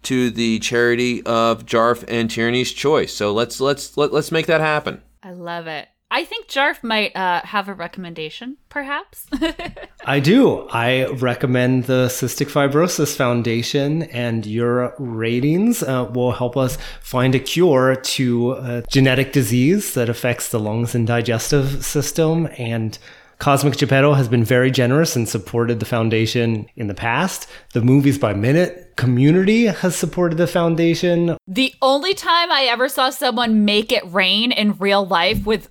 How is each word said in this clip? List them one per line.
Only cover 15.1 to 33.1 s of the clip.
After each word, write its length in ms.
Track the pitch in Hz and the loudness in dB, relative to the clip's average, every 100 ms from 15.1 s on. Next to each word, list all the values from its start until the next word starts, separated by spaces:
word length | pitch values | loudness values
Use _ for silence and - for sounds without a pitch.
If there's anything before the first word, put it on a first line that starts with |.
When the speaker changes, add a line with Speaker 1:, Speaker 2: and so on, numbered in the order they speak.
| 113 113 120 143 170 226 233 | -4 -2 0 2 2 2 0
Speaker 3:
uh, 260 | 143 127 120 | -2 -2 -2
will 180 | 123 123 | -2 -2
help 240 | 120 123 139 | 0 -2 0
us 220 | 127 - - - | -2 -4 -12 -16
find 340 | - 127 131 131 | -6 0 2 2
a 40 | |
cure 580 | - 160 180 131 131 131 | 0 2 4 6 4 2
to 540 | - - 127 120 120 | -2 -2 0 0 0
a 300 | 135 127 120 117 | -2 -6 -8 0
genetic 440 | 139 135 127 135 | 4 4 4 2
disease 640 | 143 110 123 131 208 - - | 0 2 2 4 2 0 -2
that 120 | 120 | -2
affects 400 | 117 123 120 - | 0 -2 -2 -4
the 140 | 117 | -4
lungs 340 | 107 113 120 120 | -2 -2 -2 0
and 100 | 113 | 0
digestive 800 | 120 117 113 - 147 135 139 | 0 0 -2 0 0 2 -2
system. 640 | - 151 131 - 160 165 160 - | -2 -2 -2 0 0 0 -2 -6
And 400 | 117 117 110 - - - _ _ | -4 -4 -4 -8 -20 -20 _ _
Cosmic 360 | 143 139 147 - | 2 2 2 0
Geppetto 380 | 143 135 143 | 2 4 4
has 160 | 139 117 | 4 2
been 160 | 120 113 | 2 2
very 260 | 127 131 | 4 4
generous 460 | 131 120 143 165 123 | 2 2 2 2 0
and 100 | 113 | -2
supported 540 | 113 - 117 117 117 | -4 -4 -2 0 -2
the 40 | 107 | -2
foundation 840 | 120 113 110 110 123 117 110 104 - | 0 0 2 0 0 0 -2 -6 -8
in 100 | 101 | -8
the 60 | |
past. 560 | 92 117 123 185 - - - - | -4 -2 0 -2 -4 -14 -20 -4
The 80 | 123 | 0
Movies 360 | 117 139 139 139 | 4 6 4 2
by 160 | 110 | 0
Minute 600 | 101 113 156 180 - - - | 0 2 2 0 -4 -14 -2
community 680 | 123 123 143 180 190 226 208 | 0 4 4 4 4 4 2
has 280 | - 185 165 | 0 -2 -2
supported 400 | 170 - 175 160 | -4 0 -2 0
the 100 | 170 | 0
foundation. 880 | 175 170 165 170 165 180 170 170 156 - | 2 0 2 2 2 0 2 0 -2 -6
Speaker 2:
The 240 | 190 262 - | -2 -2 2
only 320 | 262 277 370 | 2 2 0
time 360 | 381 359 339 349 | -2 2 2 2
I 140 | 294 262 | 2 2
ever 180 | 233 262 | 0 0
saw 220 | 277 | 0
someone 560 | 262 | -2